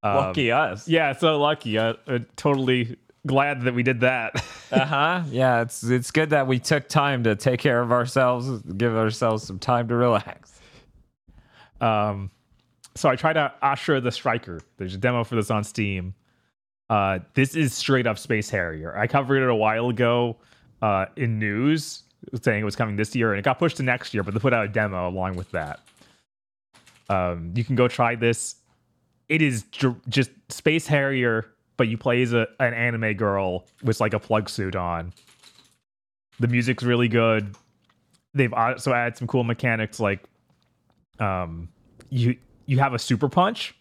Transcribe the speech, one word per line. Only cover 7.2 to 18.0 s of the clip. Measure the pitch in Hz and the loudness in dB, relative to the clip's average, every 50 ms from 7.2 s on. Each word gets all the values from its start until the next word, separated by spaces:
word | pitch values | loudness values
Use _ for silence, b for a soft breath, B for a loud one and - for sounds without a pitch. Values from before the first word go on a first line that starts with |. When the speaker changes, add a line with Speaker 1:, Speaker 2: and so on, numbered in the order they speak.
| 120 | 2
Speaker 2:
to | 113 107 | 2 0
take | 101 - 139 123 120 | 2 2 0 0 2
care | - 151 123 120 | 2 2 2 2
of | 123 117 | 2 2
ourselves, | 120 123 120 127 - 135 131 123 123 123 120 135 131 107 - - 90 | 2 2 2 0 2 2 2 2 2 0 -4 -6 -6 -8 -8 -10 -4
give | 98 117 120 113 | -2 0 0 2
ourselves | 110 110 110 110 - 127 113 110 110 | 2 0 0 0 0 0 0 0 -2
some | - - 95 95 | -4 -8 -12 -8
time | - - 123 120 120 113 | -2 0 0 0 0 0
to | 120 | 0
relax. | 120 123 123 117 101 - - - - - _ _ - - - - - _ _ _ - _ _ _ _ _ _ b b b b b b b b b - | 2 4 4 2 2 -2 -6 -16 -18 -20 _ _ -20 -20 -20 -20 -20 _ _ _ -20 _ _ _ _ _ _ b b b b b b b b b -2
Speaker 1:
Um, | 123 113 110 107 104 107 101 98 98 95 _ _ _ _ _ _ _ _ _ _ - - _ | 0 0 2 2 0 -2 -4 -6 -10 -12 _ _ _ _ _ _ _ _ _ _ -20 -20 _
so | - - 147 | -2 0 0
I | 131 | 0
tried | 123 - 160 160 | 2 0 0 0
out | 165 147 135 - - | 2 0 -2 -4 -2
Ashura | - 139 135 - - - 151 135 | -2 -2 -2 -2 0 0 0 0
the | 123 123 | 0 -2
Striker. | 113 - - 135 117 117 - - 85 80 - _ _ | -4 -2 -2 -2 -2 -2 -4 -10 -12 -14 -14 _ _
There's | _ 98 92 92 | _ -10 -8 -6
a | |
demo | 98 101 123 123 120 117 | -2 -2 0 0 0 -2
for | - 123 | 0 0
this | 113 104 - | -2 0 2
on | 120 104 104 | 0 -2 -2
Steam. | - - - 107 101 98 92 90 95 95 _ _ _ _ _ _ _ _ _ _ _ _ _ _ _ | -4 -4 -4 -2 -2 -2 -6 -6 -8 -12 _ _ _ _ _ _ _ _ _ _ _ _ _ _ _
Uh, | 113 104 98 98 95 92 - _ _ | 0 2 2 2 0 -2 -6 _ _
this | - 135 135 - | 0 0 2 2
is | 160 156 127 - | 0 -2 0 -2
straight | - - - 135 127 | -4 0 2 2 2